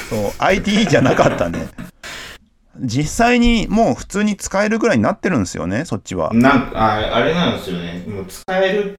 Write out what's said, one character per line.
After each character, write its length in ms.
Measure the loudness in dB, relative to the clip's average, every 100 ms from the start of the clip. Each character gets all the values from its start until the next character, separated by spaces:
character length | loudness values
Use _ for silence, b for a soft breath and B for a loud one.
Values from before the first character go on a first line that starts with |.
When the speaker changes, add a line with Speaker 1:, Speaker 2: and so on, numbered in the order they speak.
| -6
Speaker 1:
そ 180 | -4 -4
う、 60 | -2
ア 140 | 0
イ 100 | 0
デ 100 | 0
ィ 140 | 0 2
ー 40 |
じ 80 | 4
ゃ 40 |
な 140 | 4 4
か 140 | 2
っ 80 | 2
た 120 | -4
ね。 180 | -4 -8 -12 -18 -16 -16 B B B _ _ _ -8
実 220 | -4 -2 -2
際 340 | 2 2 4
に 280 | 4 4 2
も 260 | 2 2
う 20 | 0
普 100 | -4
通 180 | -2
に 140 | -2 -2
使 260 | -4 -2
え 60 | 0
る 80 | 0
ぐ 100 | 2
ら 60 |
い 40 | 2
に 60 |
な 100 | 2
っ 60 | 0
て 100 | 0
る 80 | 0
ん 20 |
で 40 | -2
す 100 | -4
よ 80 | -4
ね、 180 | -4 -4
そ 120 | -8
っ 40 |
ち 120 | -6
は。 180 | -4 0
Speaker 2:
な 220 | 4 4 4
ん 160 | 0
か、 80 | 0
あ、 360 | 0 0 -2 0
あ 80 |
れ 100 | 0
な 220 | 2 0 -2
ん 20 |
で 60 |
す 80 | -6
よ 80 | -8
ね。 260 | -8 -12 -10
も 140 | -10
う 40 | -12
使 160 | -14 -4 0
え 160 | 2
る 180 | 0
っ 20 | -4